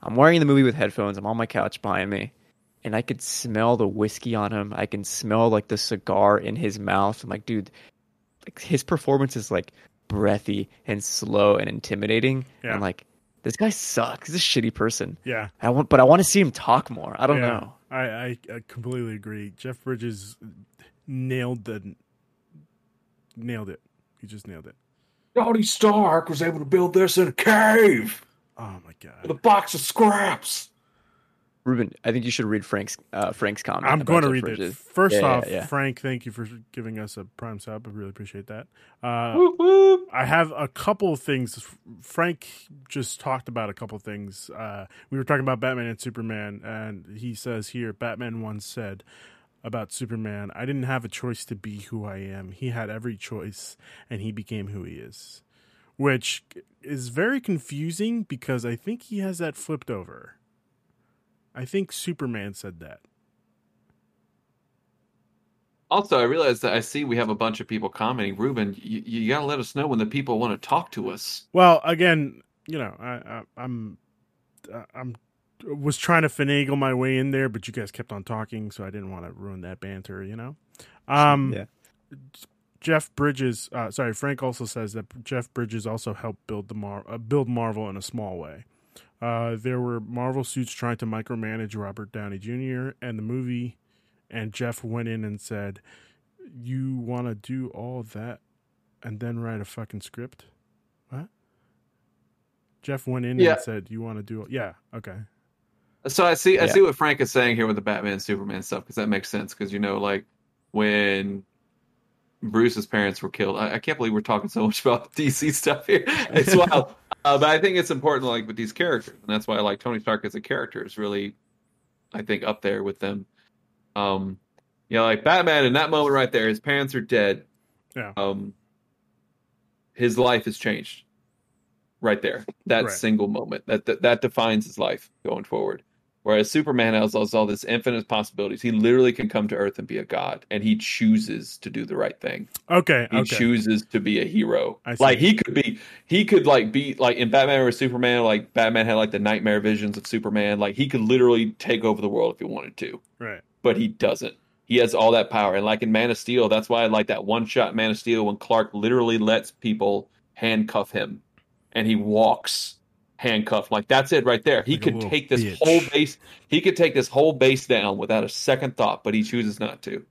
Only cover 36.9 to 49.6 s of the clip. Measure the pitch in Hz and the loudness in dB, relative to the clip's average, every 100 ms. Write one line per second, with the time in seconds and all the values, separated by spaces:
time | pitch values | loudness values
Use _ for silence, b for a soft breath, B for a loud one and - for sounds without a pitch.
36.9 | 110 107 - 95 - 117 104 - 107 113 | -10 -12 -14 -18 -14 -12 -12 -12 -14 -14
37.9 | 104 98 98 104 101 98 107 131 b b | -14 -14 -14 -16 -16 -16 -16 -18 b b
38.9 | b 120 120 117 285 359 359 349 381 392 | b -6 -2 0 4 4 6 6 8 10
39.9 | 370 370 - 127 160 160 147 143 - - | 8 2 -2 2 4 2 0 -6 -4 -2
40.9 | 208 196 147 - 139 120 - - - - | 0 0 0 -2 -2 -2 -8 -18 -20 -20
41.9 | 110 - - 170 170 - - - 143 131 | -20 -12 -2 -2 -2 -12 -20 -20 -20 -12
42.9 | 143 120 - - 131 - 117 107 98 101 | -8 -8 -6 -4 -4 -4 -6 -6 -8 -12
43.9 | 104 104 104 101 98 - - 110 101 95 | -14 -12 -12 -12 -14 -18 -14 -12 -12 -14
44.9 | b b 135 131 143 131 127 127 127 117 | b b -6 0 0 2 0 -2 -2 -6
45.9 | 113 - 117 113 107 104 101 110 110 107 | -8 -10 -10 -8 -8 -10 -12 -12 -12 -10
46.9 | 101 82 107 120 110 - 113 104 123 117 | -14 -16 -14 -12 -10 -8 -8 -8 -8 -8
47.9 | 101 117 110 120 113 110 104 - - 107 | -8 -8 -8 -10 -8 -10 -10 -12 -12 -12
48.9 | 98 _ b b b b _ | -12 _ b b b b _